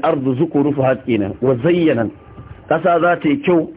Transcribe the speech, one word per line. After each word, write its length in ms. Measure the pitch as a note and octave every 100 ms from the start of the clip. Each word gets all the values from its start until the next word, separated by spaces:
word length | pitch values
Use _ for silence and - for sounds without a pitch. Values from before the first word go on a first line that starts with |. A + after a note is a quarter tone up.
ardu 320 | D#3 D#3 C3 B2+
zukhrufaha 600 | E3 C#3+ C#3+ C#3 C3 B2+ -
kenan 260 | A2 G2 -
wa 140 | B2 B2
zayyanat. 560 | D3+ F3 D#3 A#2+ G#2 - - - - - -
Ƙasa 320 | D#3 F3 E3+
za 140 | E3+ E3+
ta 100 | D#3
yi 120 | C#3+
kyau 320 | F#3 F3 D#3